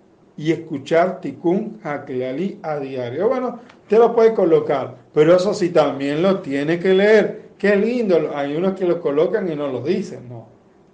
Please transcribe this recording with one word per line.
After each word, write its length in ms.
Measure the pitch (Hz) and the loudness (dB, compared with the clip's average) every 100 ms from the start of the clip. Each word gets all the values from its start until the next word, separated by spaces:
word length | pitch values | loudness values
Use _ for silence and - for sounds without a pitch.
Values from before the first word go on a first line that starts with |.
| _ _ _ - | _ _ _ -8
y 160 | 151 | -4
escuchar 680 | 156 - 143 - 165 185 180 | -2 -4 -10 0 2 2 -2
Tikkun 600 | 147 123 170 190 - - | -10 -4 -2 0 -2 -10
HaKlali 760 | 156 143 - 127 127 139 202 - | -10 -10 -8 -6 -6 -4 -6 -6
a 160 | 160 147 | -8 -6
diario. 500 | 135 131 120 139 220 | -6 -8 -8 -2 -2
Bueno, 320 | 254 247 - - - | -2 -6 -10 -18 -14
usted 160 | - 214 | 0 4
lo 160 | 233 | 4
puede 180 | 233 220 | 6 4
colocar, 640 | 220 170 156 151 139 120 - _ | 4 2 2 2 -4 -4 -12 _
pero 240 | 151 156 180 | 2 6 6
eso 160 | 202 | 4
sí 160 | 185 170 | -2 0
también 520 | 156 143 135 139 147 | 2 2 0 -4 0
lo 180 | 190 185 | 0 0
tiene 380 | 135 139 147 170 | -2 -4 -2 0
que 160 | 190 | 2
leer. 560 | 190 202 220 - - - - | 4 6 4 2 -4 -16 -4
Qué 180 | 202 202 | 0 2
lindo, 540 | 220 247 208 165 147 | 2 0 2 0 0
hay 220 | 143 143 151 | -6 -6 -2
unos 160 | 190 | -2
que 120 | 190 180 | -2 -2
lo 140 | 170 | 0
colocan 500 | 156 143 190 220 185 | 0 0 0 0 -4
y 60 | 147 | -6
no 120 | 143 | -6
lo 140 | 123 | -6
dicen, 460 | 135 208 - 123 123 | -4 -4 -6 -12 -16
no. 200 | 120 - _ _ _ _ | -18 -18 _ _ _ _